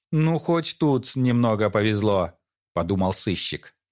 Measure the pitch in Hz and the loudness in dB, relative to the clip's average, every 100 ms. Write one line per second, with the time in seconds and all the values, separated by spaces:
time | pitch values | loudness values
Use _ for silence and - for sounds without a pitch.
0 | _ 156 156 160 - 170 156 - 156 127 | _ 0 0 0 0 -2 -2 -2 0 0
1 | - 131 127 120 117 107 104 107 107 104 | -2 -2 0 2 2 2 0 2 0 2
2 | 104 98 82 - _ _ _ 85 85 95 | 2 2 0 -6 _ _ _ -4 -2 0
3 | 92 - 107 87 - - - _ _ | 0 -2 -4 -4 -6 -8 -12 _ _